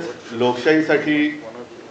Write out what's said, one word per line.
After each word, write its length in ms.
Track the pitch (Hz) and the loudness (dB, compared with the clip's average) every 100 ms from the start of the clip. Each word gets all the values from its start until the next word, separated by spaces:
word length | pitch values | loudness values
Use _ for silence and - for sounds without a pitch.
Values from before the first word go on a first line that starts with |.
| 165 - - | 0 -10 -10
लोकशाहीसाठी, 1120 | 117 123 127 160 156 160 147 147 147 151 - - 120 120 - - | 0 2 2 4 4 4 2 2 2 2 -2 -12 -14 -16 -16 -16